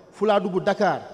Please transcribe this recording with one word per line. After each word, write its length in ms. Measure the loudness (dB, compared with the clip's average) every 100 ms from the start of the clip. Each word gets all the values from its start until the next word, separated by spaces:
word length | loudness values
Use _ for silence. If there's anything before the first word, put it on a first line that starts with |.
| -20
Fulaadu 380 | -2 2 2 0
bu 100 | -2
Dakar, 420 | -2 0 0 0 -6